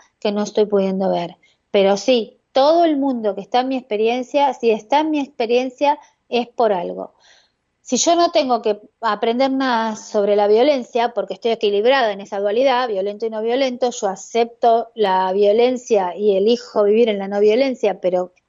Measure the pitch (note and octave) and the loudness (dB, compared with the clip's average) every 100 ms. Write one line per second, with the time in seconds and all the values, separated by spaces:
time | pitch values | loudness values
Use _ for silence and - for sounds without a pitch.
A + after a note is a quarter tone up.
0 | _ _ G#3+ G3+ G#3 A3 G#3 G3+ F#3+ F#3+ | _ _ -4 -4 -2 -2 0 0 0 -2
1 | F#3+ F3 F3 - _ _ _ G3+ G3 G3+ | -2 -2 -6 -12 _ _ _ 0 2 2
2 | - B3 G#3 - _ C4 C#4+ E4+ E4+ C#4 | 0 0 -2 -12 _ 2 4 4 2 0
3 | C#4 B3 G#3+ G3 F#3 B3 C4 C4 - G#3 | -2 -2 -4 -6 -4 -2 -2 -6 -4 -2
4 | A3+ B3+ B3 C#4+ C#4+ B3+ A3+ G#3+ G#3+ C#4+ | 0 -2 -2 0 0 0 -2 -2 0 0
5 | D#4 D4+ C4+ - A3+ A#3+ B3+ B3+ C#4+ D4 | 0 -2 -4 -6 -2 -2 -2 -2 -2 -2
6 | - _ _ A#3+ A#3+ - A3 F#3 F3+ F3+ | -8 _ _ -4 -4 0 0 0 -4 -10
7 | - _ _ _ _ _ _ _ - B3 | -12 _ _ _ _ _ _ _ -6 -2
8 | D#4+ E4+ E4+ E4 C4 A#3 G#3+ G#3 - _ | 2 2 2 0 0 0 -2 -4 -8 _
9 | A3+ G#3 A#3 B3 C4+ C4+ C4 A3+ A3+ G#3+ | -4 -2 -2 0 0 0 0 0 -2 -6
10 | - G#3+ G3+ G#3 G#3 G#3+ C#4+ C4+ - A#3 | -4 -2 2 2 4 4 4 0 -2 -2
11 | A#3 G#3 F#3+ F#3 A#3 A3+ G#3 G3+ A#3 C4+ | -2 -4 -8 -6 -4 -2 0 2 2 2
12 | A3 G3 G3+ G3+ G#3 A3+ C4+ B3 B3 G3 | 0 -4 -8 -4 -2 0 2 0 -2 -4
13 | G3+ G#3 A3+ A3 A3+ B3+ C4 B3 B3 - | -6 -6 -6 -4 -2 -2 -2 -2 -4 -2
14 | G3+ F#3+ - A3+ A#3 - A#3 A#3 A3+ A3+ | -6 -6 -4 -2 -2 0 2 2 0 -2
15 | G3 F#3 F#3 G3 G3+ A3 B3 B3 - G#3 | 0 0 0 2 2 4 2 0 0 0
16 | F3+ F3 G#3 F#3+ G#3 A#3+ - A3 G3+ G#3+ | 0 -2 0 2 2 0 -2 0 2 4
17 | A3+ G3+ G3 G3+ G#3 A3+ C#4 B3 G#3 F#3 | 2 0 -4 0 2 2 0 0 -2 -2
18 | F3+ F3+ F3+ _ | -2 -2 -4 _